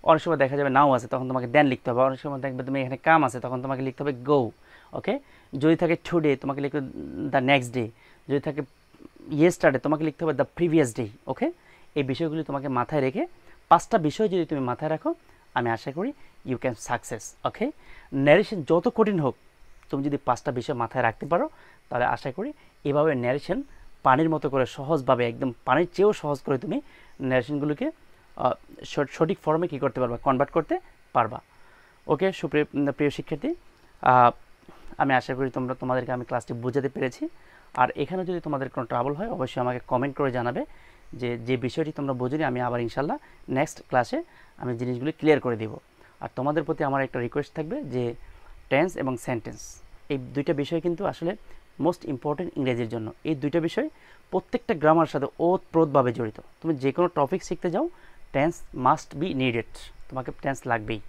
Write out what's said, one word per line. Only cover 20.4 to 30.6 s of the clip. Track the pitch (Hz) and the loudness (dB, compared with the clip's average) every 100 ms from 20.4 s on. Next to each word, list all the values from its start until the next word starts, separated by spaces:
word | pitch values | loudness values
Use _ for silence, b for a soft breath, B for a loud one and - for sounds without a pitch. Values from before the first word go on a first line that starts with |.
| - 127 | -2 -6
বিষয় | 120 131 | -4 -4
মাথায় | 113 131 113 | -4 0 0
রাখতে | - 139 | 0 -2
পারো | 170 311 b b b _ | 0 0 b b b _
তাহলে | 127 120 123 | -2 0 0
আশা | 143 123 | -4 -6
করি | 247 302 b b 143 | -8 -10 b b -2
এভাবে | 143 156 135 | 2 2 2
ন্যারেশন | 120 143 - 214 285 b b - 135 | 0 -2 -2 -4 -4 b b 0 4
পানির | 131 160 | 6 6
মতো | 156 151 | 2 0
করে | 135 123 - | 2 0 -2
সহজভাবে | 139 160 131 123 120 | -2 0 4 4 2
একদম | 117 135 117 - | 0 -6 -4 0
পানির | 131 175 - | 2 2 4
চেয়েও | 202 208 | 2 2
সহজ | 151 143 - | -2 -4 -2
করে | 135 | -2
তুমি | 139 233 b b b - 135 | -2 -6 b b b -8 0
ন্যারেশনগুলোকে, | 131 120 147 147 147 285 | 0 0 -2 -2 -2 -4
আহ, | - - - _ - 127 - - - - | -6 -20 -20 _ -2 -2 -2 -10 -18 -8
স-, | - 139 - | -4 -4 0
সঠিক | 160 190 - | 0 0 0
ফর্মে | 160 175 | 0 0
কী | 139 | -2
করতে | 135 131 | -2 0
পারবা, | 123 120 - | -2 0 0
কনভার্ট | 127 139 | 2 2
করতে | 170 | 0